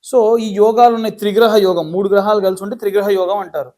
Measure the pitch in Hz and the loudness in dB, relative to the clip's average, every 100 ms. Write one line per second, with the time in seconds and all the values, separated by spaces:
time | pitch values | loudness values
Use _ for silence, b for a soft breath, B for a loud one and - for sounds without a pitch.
0 | - 254 214 233 220 196 214 220 240 233 | 0 0 2 0 -2 0 2 4 4 2
1 | 220 220 208 202 233 214 190 170 160 180 | -6 -4 -2 2 2 4 2 -2 -4 -4
2 | 196 202 202 214 190 190 202 233 208 202 | 0 0 2 0 0 -4 -8 -6 -4 -2
3 | 202 196 180 202 175 160 127 | 0 -2 -2 -4 -6 -10 -10